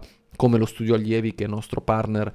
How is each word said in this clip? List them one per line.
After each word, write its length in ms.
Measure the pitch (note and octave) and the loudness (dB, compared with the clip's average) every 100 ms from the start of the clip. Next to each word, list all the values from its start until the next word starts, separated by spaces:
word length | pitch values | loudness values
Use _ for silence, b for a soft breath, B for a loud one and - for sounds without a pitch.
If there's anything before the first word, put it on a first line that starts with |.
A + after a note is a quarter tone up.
| B B _ | B B _
come 240 | - B2+ A#2 | 0 4 4
lo 80 | A2 | 2
studio 300 | - A2+ A2 | -2 0 0
allievi, 400 | G#2+ A2+ A2+ G2+ | 2 -2 -2 -4
che 80 | |
è 40 | G2+ | -6
il 60 | |
nostro 280 | G#2 G#2+ - | -6 -8 -6
partner, 520 | - A2 G#2+ G#2+ G#2 | -2 0 0 -2 -4